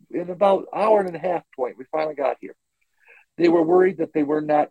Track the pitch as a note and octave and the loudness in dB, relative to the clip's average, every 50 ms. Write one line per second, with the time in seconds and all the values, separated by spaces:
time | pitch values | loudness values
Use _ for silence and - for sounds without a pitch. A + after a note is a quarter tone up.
0 | _ _ - D#3 F3 F3 F3+ E3 G3+ G3 G3 F#3 - - - D#3+ G3+ A3 G#3+ G#3 | _ _ -8 -8 -8 -8 -2 0 2 2 2 2 -2 -6 -4 -2 2 2 2 2
1 | F#3+ F3+ E3 D#3 D#3+ F#3 F3 D#3 - _ _ - B2+ A#2 F#2 G#2+ C3 - - D#3 | 2 -2 -6 -6 -4 -4 -4 -4 -6 _ _ -8 -8 -6 -8 -12 -12 -8 -6 -4
2 | D#3 D#3 D3 C#3 C3+ B2 - - - - - _ _ _ _ _ _ _ _ _ | -4 -4 -4 -4 -4 -4 -4 -6 -10 -16 -18 _ _ _ _ _ _ _ _ _
3 | _ _ - _ _ _ _ - E3+ E3+ E3+ E3+ D#3+ D#3+ F3+ F#3 F#3 F#3+ F#3 D#3+ | _ _ -20 _ _ _ _ 0 2 4 4 4 4 4 4 4 4 4 2 -2
4 | E3 D#3 - D#3 D3 C#3 D#3 D3+ D3+ D3+ D3+ D3+ - - | -6 -4 -2 -2 -2 0 -2 -2 0 0 0 0 0 -2